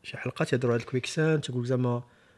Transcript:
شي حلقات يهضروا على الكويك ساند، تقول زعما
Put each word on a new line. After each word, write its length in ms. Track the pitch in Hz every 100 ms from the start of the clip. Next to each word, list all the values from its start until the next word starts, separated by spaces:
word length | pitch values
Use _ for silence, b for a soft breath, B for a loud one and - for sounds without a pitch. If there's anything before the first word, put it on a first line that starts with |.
شي 140 | - -
حلقات 360 | 127 - 160
يهضروا 200 | 131 123
على 80 | 117
الكويك 240 | - 127
ساند، 360 | - - 156 156
تقول 240 | - 123
زعما 380 | 120 127 123 120 - b b